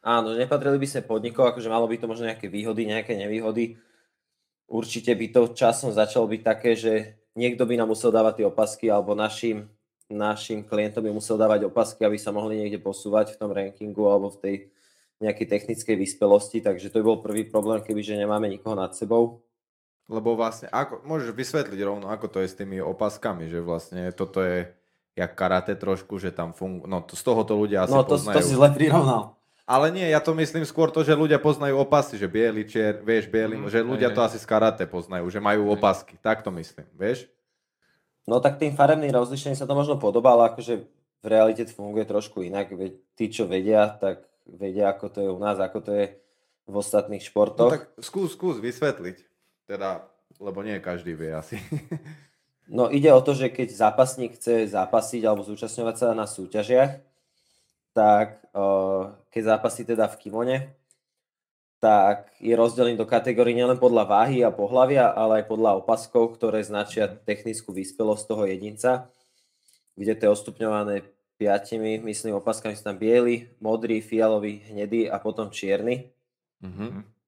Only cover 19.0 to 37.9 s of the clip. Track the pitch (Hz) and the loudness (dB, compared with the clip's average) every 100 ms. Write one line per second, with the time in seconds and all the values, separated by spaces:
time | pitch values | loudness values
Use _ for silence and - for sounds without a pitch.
19 | 107 117 117 117 _ _ _ _ _ _ | 0 2 2 -2 _ _ _ _ _ _
20 | _ 110 110 113 113 110 - 113 147 117 | _ -4 -2 0 -2 -4 -6 -4 -4 -8
21 | 143 160 120 113 127 156 139 98 101 101 | -8 -6 -6 -8 -4 -4 -4 -4 -4 -4
22 | 98 110 107 95 95 - 98 95 80 92 | -8 -8 -6 -4 -6 -6 -10 -6 -6 -4
23 | 107 - 117 90 80 85 85 85 - 90 | -4 -4 -8 -6 -8 -8 -6 -6 -6 -8
24 | 90 - 95 - 92 90 87 _ _ _ | -8 -6 -4 -2 0 -2 -6 _ _ _
25 | _ - 87 - 92 92 - 95 98 95 | _ -8 -8 -2 0 0 0 -6 -4 -4
26 | - 98 92 85 85 - 95 90 85 92 | -6 -8 -8 -8 -10 -8 -10 -10 -6 -8
27 | - - - 113 107 104 104 98 107 135 | -8 -6 0 0 2 0 2 0 4 4
28 | 127 143 104 202 - 131 143 143 151 143 | 4 0 2 2 2 6 6 6 4 4
29 | 135 117 107 _ _ _ - 131 156 180 | 4 0 -4 _ _ _ 0 4 4 0
30 | 175 151 151 160 151 165 151 - 160 160 | 2 2 2 0 0 -2 -4 0 2 2
31 | 147 151 156 147 151 143 143 135 139 147 | 2 2 4 4 4 0 0 2 4 2
32 | 139 104 98 101 117 107 107 113 107 104 | 2 -4 -2 2 0 0 -4 0 0 0
33 | 104 113 104 110 110 110 101 113 117 127 | 0 0 2 -2 -2 -4 -2 0 0 0
34 | 123 110 113 104 - 110 110 107 87 90 | 0 2 0 -2 0 4 4 2 -6 -6
35 | 85 92 87 101 104 107 104 104 107 110 | -8 -8 -6 -2 2 2 2 2 2 2
36 | - - 110 113 104 87 82 - - 80 | -6 -8 -2 -2 -4 -10 -14 -18 -20 -6
37 | 101 131 - _ _ _ _ _ _ | -4 -4 -8 _ _ _ _ _ _